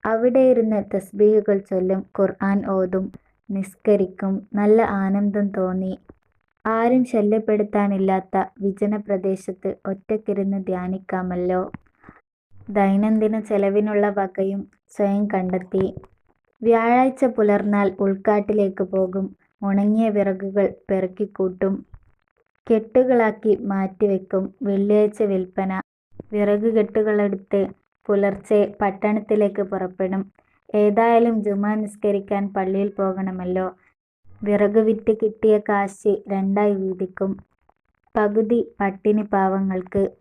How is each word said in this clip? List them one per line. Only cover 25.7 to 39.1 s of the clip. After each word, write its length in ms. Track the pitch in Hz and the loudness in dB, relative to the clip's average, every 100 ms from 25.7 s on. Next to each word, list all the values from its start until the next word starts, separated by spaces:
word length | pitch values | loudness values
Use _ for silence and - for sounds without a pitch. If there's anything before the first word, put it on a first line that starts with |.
| 190 - _ _ - - | -6 -10 _ _ -20 -8
വിറക് 360 | 214 202 208 226 | -2 0 2 2
കെട്ടുകളെടുത്ത് 880 | 220 208 226 214 208 202 196 - 202 190 - _ _ - | 0 0 0 0 2 0 -2 -2 -2 -2 -6 _ _ -2
പുലർച്ചെ 520 | 202 202 196 - 208 202 | 0 0 -2 0 2 2
പട്ടണത്തിലേക്ക് 880 | - 208 196 208 214 208 214 202 202 | 0 -4 -2 -2 -2 0 0 0 0
പുറപ്പെടും. 600 | 196 196 185 185 190 190 196 _ _ _ _ | -4 -4 -6 -4 -4 -4 -6 _ _ _ _
ഏതായാലും 640 | 208 208 208 226 233 233 220 | 2 2 4 4 4 4 0
ജുമാ 320 | 208 196 208 | -2 -2 -2
നിസ്കരിക്കാൻ 680 | 214 208 - 208 202 196 202 202 | -2 -4 -4 -2 -2 -2 -4 -4
പള്ളിയിൽ 400 | 202 190 190 202 | -4 -2 -2 -2
പോകണമല്ലോ. 760 | 196 196 190 190 185 180 185 185 185 _ _ _ _ - - | -2 -4 -2 -6 -6 -4 -4 -4 -8 _ _ _ _ -20 -10
വിറക് 380 | 208 208 202 214 | -2 2 4 4
വിറ്റ് 320 | 220 220 220 | 2 0 0
കിട്ടിയ 460 | 214 220 214 220 214 | 0 -2 0 2 2
കാശ് 540 | 208 202 196 - 214 196 202 | 2 -2 -2 -4 -2 -2 -2
രണ്ടായി 460 | 196 196 196 208 | -4 -2 0 0
വീതിക്കും. 580 | 196 190 185 185 - 196 196 - _ _ _ _ _ _ | 0 -4 -4 -8 -6 -6 -6 -12 _ _ _ _ _ _
പകുതി 460 | - 208 208 220 240 226 | -2 0 0 0 0 -2
പട്ടിണി 480 | _ 202 190 214 | _ -4 -2 0